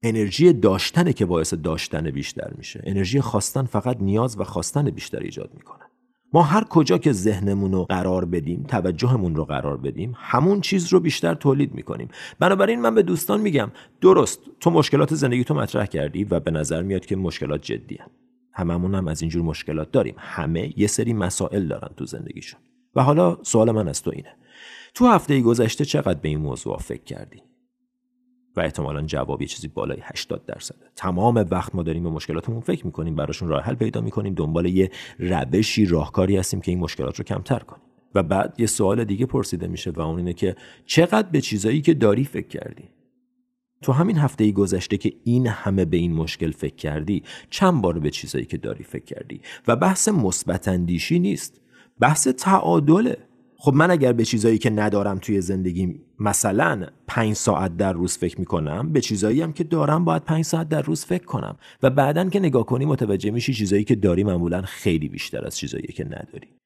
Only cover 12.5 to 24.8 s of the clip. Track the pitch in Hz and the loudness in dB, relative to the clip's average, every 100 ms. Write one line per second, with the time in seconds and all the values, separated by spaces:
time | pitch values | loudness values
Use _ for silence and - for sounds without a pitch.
12.5 | 196 196 240 233 226 180 170 - 208 214 | 4 2 2 2 4 2 0 0 0 0
13.5 | 143 107 - - _ 180 190 117 - - | 0 -2 -8 -20 _ 6 6 4 -2 -14
14.5 | - - 165 147 143 147 156 143 123 - | -2 2 4 4 2 2 2 0 0 0
15.5 | 151 110 127 107 80 73 87 101 85 73 | -2 -2 -2 -2 -2 -4 -4 -2 0 0
16.5 | 80 73 80 95 95 - 95 92 - 69 | -2 -2 -4 -2 -4 -2 -4 -4 -4 -6
17.5 | 73 - 57 - - - _ _ _ _ | -6 -6 -8 -8 -16 -16 _ _ _ _
18.5 | - 85 85 92 98 90 76 80 82 82 | -4 -2 0 -2 -2 -4 -4 -4 -2 -2
19.5 | 73 - 78 76 - 58 - - - 78 | -4 -6 -6 -2 -2 -2 -6 -12 -6 -4
20.5 | 82 120 - 104 - 113 113 92 - 92 | -2 -4 0 0 0 -2 0 -2 -2 -4
21.5 | 104 85 - - - - - - - - | -2 -2 -6 -10 -12 -12 -12 -14 -16 -18
22.5 | - _ _ _ - 131 151 180 - - | -20 _ _ _ 2 4 6 4 2 0
23.5 | 117 110 107 92 - - 71 - _ _ | 4 4 2 -2 -4 -6 -8 -14 _ _
24.5 | - - - | -20 -20 -20